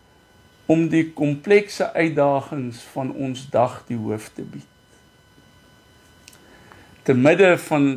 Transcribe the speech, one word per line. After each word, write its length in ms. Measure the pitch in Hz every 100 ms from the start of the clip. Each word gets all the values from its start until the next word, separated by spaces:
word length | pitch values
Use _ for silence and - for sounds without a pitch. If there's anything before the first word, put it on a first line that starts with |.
| _ _ _ _ _ _ -
om 180 | 160 165
die 180 | 160 160
komplekse 760 | - 147 143 208 202 202 - -
uitdagings 880 | 156 165 147 143 135 - 147 123 117 -
van 220 | 139 131
ons 320 | - 135 123 -
dag 340 | 117 123 -
die 120 | - 117
hoof 340 | 110 107 -
te 120 | -
bied. 220 | - 143 - _ _ _ _ _ _ _ _ _ _ _ _ _ _ _ - - - - - - - - -
Te 80 | 123
midde 380 | 139 175 185 170
van 300 | - 151 143